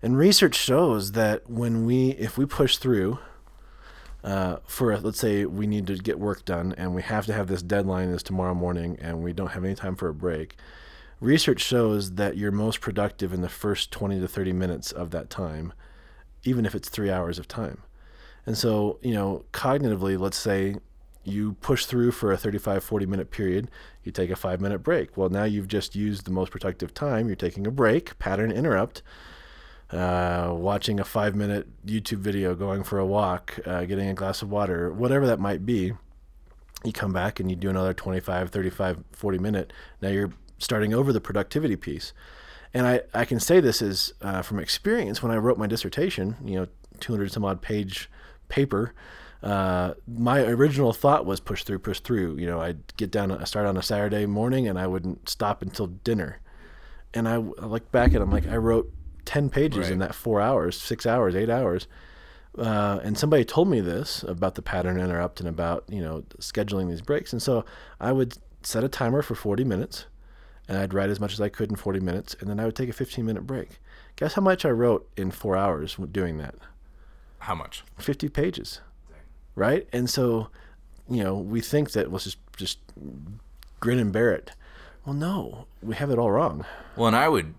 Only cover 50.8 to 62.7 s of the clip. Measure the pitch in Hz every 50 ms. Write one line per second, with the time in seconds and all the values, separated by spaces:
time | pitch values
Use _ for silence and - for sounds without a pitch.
50.8 | 139 117 110 - - 143 - 156 - 92 95 - - - 101 - - - 101 95
51.8 | - - - - - - 123 107 92 85 78 71 87 85 87 85 82 85 87 76
52.8 | - - - - 110 95 - 107 101 95 95 - - - - 107 104 101 95 92
53.8 | 90 - 107 104 101 104 101 107 104 101 101 104 110 123 131 135 127 107 95 90
54.8 | 92 92 92 95 85 92 - - - - - - 110 104 104 - - 98 - -
55.8 | 104 90 87 95 - - 113 104 87 71 - - - - - - - - - -
56.8 | - - - - - - - 117 113 113 113 117 113 101 - - 85 113 110 113
57.8 | - - - 127 120 127 - 117 101 95 98 - - - 110 117 113 113 113 113
58.8 | - - - - - - - - - - - 147 147 135 - 139 147 156 135 101
59.8 | 92 82 92 92 95 - - - - 117 110 101 101 117 135 117 80 87 90 -
60.8 | - - 120 - - 113 113 127 117 95 90 92 107 113 117 127 131 98 87 -
61.8 | - - - - - - - - - - - - - - - - 117 113